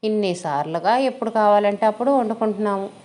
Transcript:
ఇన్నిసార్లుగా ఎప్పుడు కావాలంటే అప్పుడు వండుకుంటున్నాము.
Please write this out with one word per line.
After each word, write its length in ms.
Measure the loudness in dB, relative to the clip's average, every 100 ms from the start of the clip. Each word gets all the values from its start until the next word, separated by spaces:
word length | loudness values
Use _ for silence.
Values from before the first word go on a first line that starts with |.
| -2
ఇన్నిసార్లుగా 840 | 0 0 -2 -4 -4 -2 -2 0 2 0
ఎప్పుడు 200 | -2 -4 2
కావాలంటే 460 | 4 4 4 2 0
అప్పుడు 180 | 0 0 2
వండుకుంటున్నాము. 680 | 0 -2 -2 -2 -2 -2 -6 -12